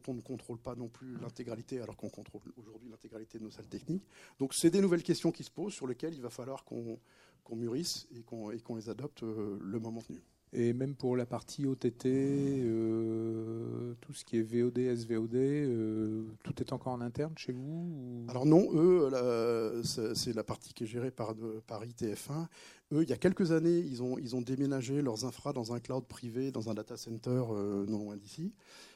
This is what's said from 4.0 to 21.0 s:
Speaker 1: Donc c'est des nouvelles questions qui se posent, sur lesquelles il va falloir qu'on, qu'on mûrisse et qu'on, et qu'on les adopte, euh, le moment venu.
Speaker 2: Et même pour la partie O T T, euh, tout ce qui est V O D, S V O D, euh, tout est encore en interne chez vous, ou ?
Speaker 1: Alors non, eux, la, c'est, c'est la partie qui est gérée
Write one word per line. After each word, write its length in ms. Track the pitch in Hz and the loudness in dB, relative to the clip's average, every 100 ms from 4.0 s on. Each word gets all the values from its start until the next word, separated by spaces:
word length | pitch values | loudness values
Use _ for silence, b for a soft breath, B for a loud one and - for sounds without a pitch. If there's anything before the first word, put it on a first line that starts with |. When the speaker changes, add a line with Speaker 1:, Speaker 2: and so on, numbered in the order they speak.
| - B B - | -6 B B -4
Speaker 1:
Donc 140 | 135 | -2
c'est 160 | - 170 | 4 6
des 100 | 185 | 8
nouvelles 240 | 196 175 | 6 4
questions 300 | 165 160 170 | 2 2 2
qui 100 | - | 0
se 80 | 135 | -6
posent, 220 | - 196 | -6 -6
sur 120 | - 131 | -4 -6
lesquelles 280 | 120 156 | -4 -4
il 80 | 160 | -6
va 80 | 120 | -8
falloir 340 | - 123 135 | -8 -8 -10
qu'on, 340 | - 120 117 113 b b b b | -8 -8 -6 -10 b b b b
qu'on 140 | - 117 | -10 -4
mûrisse 500 | 117 127 175 - - 120 | -2 -2 -4 -6 -10 -18
et 60 | |
qu'on, 300 | 113 117 107 | -12 -8 -6
et 80 | 113 | -8
qu'on 180 | - 113 | -6 -6
les 100 | 110 | -6
adopte, 360 | 107 143 - | -8 -8 -6
euh, 360 | 113 110 104 101 | -6 -2 -4 -4
le 180 | 95 113 | -4 -4
moment 200 | 113 113 | -4 -6
venu. 240 | - - - _ _ | -8 -14 -16 _ _
Speaker 2:
Et 200 | - 120 | 0 2
même 220 | 120 135 135 | 2 -2 -2
pour 200 | 131 123 | 0 0
la 100 | 117 | 0
partie 400 | 120 - - 139 | -4 -6 -2 0
O 100 | 131 | 2
T 160 | 123 | 0
T, 180 | 117 131 | 2 2
euh, 1800 | 131 135 139 139 135 120 113 113 113 113 113 113 113 113 113 117 120 120 120 | 4 4 2 2 2 2 2 2 2 0 0 -2 -2 -4 -6 -6 -6 -6 -10
tout 100 | - | -14
ce 140 | 143 - | -16 -2
qui 100 | 117 | 0
est 60 | |
V 220 | 110 117 | 2 2
O 60 | 120 | 2
D, 140 | 123 | 2
S 220 | 127 120 113 | 2 0 0
V 100 | 113 | -2
O 100 | 110 | 0
D, 120 | 123 | 2
euh, 840 | 135 147 143 113 110 110 107 110 110 110 | 2 2 2 2 0 0 -2 -2 -6 -10
tout 180 | - - | -8 -6
est 120 | 127 | -4
encore 180 | 123 - | -4 -4
en 80 | 123 | -4
interne 340 | 120 117 151 160 | -4 -2 -4 -4
chez 160 | - | -6
vous, 80 | 127 | -6
ou ? 640 | 135 165 175 151 123 120 117 | -6 -6 -6 -6 -8 -8 -6
Speaker 1:
Alors 160 | 123 139 | 2 10
non, 220 | 160 - | 10 10
eux, 340 | 165 170 180 139 | 8 8 8 6
la, 720 | 127 123 117 113 117 110 117 117 | 4 4 4 4 2 0 0 -2
c'est, 280 | - 110 | -2 -2
c'est 200 | 110 - | -2 -2
la 100 | 117 | -2
partie 300 | 107 131 - | -4 -8 -10
qui 100 | - | -8
est 40 | 117 | -6
gérée 220 | 120 | -4